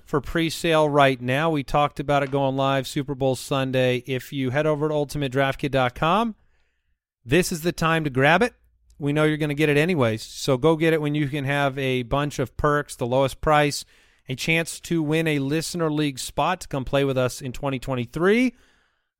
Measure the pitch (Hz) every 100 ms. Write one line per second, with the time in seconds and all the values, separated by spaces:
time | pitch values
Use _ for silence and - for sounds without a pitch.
0 | - 139 - 170 165 - 170 156 151 143
1 | 139 127 123 135 165 151 131 151 147 -
2 | 143 143 139 139 135 135 135 135 127 151
3 | 139 131 135 127 - 135 131 131 127 123
4 | - 127 - 139 131 139 156 147 156 151
5 | 143 147 139 131 135 - 143 135 123 -
6 | 160 196 233 - _ _ _ _ _ _
7 | _ _ 117 156 175 170 170 - 160 160
8 | 151 127 139 175 240 - _ _ _ -
9 | 143 147 156 151 151 143 151 143 165 170
10 | 117 110 - - - 131 151 160 165 160
11 | 151 151 143 147 135 143 139 135 135 127
12 | 120 139 143 - 127 - 151 147 143 -
13 | 120 127 135 - 160 151 147 - - _
14 | _ _ - 131 - 165 165 - - 170
15 | 151 160 160 147 135 160 - 180 160 151
16 | 147 131 - - 156 180 - 139 123 139
17 | 139 127 127 - 135 117 143 131 - 127
18 | 117 156 185 226 254 - _ _ _ _
19 | _